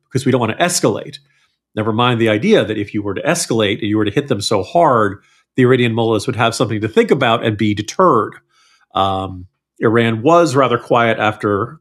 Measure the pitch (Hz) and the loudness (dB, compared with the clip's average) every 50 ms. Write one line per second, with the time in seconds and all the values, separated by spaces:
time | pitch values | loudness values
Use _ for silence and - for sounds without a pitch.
0 | _ _ - 131 - 127 123 127 117 107 110 - 170 180 180 - - 131 101 - | _ _ -6 -2 0 2 0 2 0 0 0 0 0 0 0 0 0 0 0 0
1 | - - - - _ _ _ _ _ _ _ _ _ _ - 107 107 113 107 113 | -6 -12 -16 -20 _ _ _ _ _ _ _ _ _ _ -6 -6 -4 -2 0 0
2 | 120 123 123 110 113 110 107 107 131 208 214 160 113 95 107 107 101 - - 107 | 0 0 2 2 2 2 2 0 2 2 2 2 2 0 -4 -6 -6 -6 -6 -6
3 | 101 101 95 - - 139 175 175 - - 135 113 107 98 107 - 117 101 104 107 | -6 -4 -6 -4 -2 -2 -2 -2 -2 -2 0 0 0 0 0 -2 -4 -2 -2 0
4 | 107 104 - - - - 127 101 104 - 113 98 92 - - 170 170 151 127 113 | 0 0 -2 -2 -2 -2 -4 -4 -2 -2 -2 -2 -2 0 2 2 4 4 4 2
5 | 107 101 92 - _ _ _ _ _ _ - - 127 123 131 123 123 117 110 113 | 2 0 -2 -8 _ _ _ _ _ _ 0 2 4 4 4 4 2 0 0 0
6 | 113 113 113 107 - - - 104 120 117 110 - - 104 113 107 104 - - 226 | 0 0 0 0 -2 -4 -2 0 0 0 0 0 -2 -2 -2 -4 -4 -2 0 0
7 | 240 - - - 131 117 113 - - 117 107 101 113 107 104 98 104 - - - | 2 2 2 0 2 0 0 0 0 -2 -2 0 0 -2 -2 -2 -6 -8 -2 2
8 | 190 175 139 110 101 - - - _ _ _ _ _ _ _ _ _ _ - 92 | 2 4 4 2 0 -2 -8 -16 _ _ _ _ _ _ _ _ _ _ -2 -2
9 | 95 98 95 95 95 95 92 90 90 - _ _ _ _ _ - - 113 107 117 | 0 0 -2 -4 -6 -8 -10 -14 -18 -20 _ _ _ _ _ -2 -2 0 2 2
10 | 117 117 110 110 110 151 170 170 175 156 127 139 135 120 120 117 - - 135 120 | 2 0 -2 0 2 2 4 4 4 2 2 0 2 2 0 -2 -2 0 0 2
11 | 117 113 113 113 107 107 104 - - 104 104 98 113 123 156 - | 2 2 0 0 0 -2 -2 -2 -2 -2 -2 -2 -4 -6 -10 -16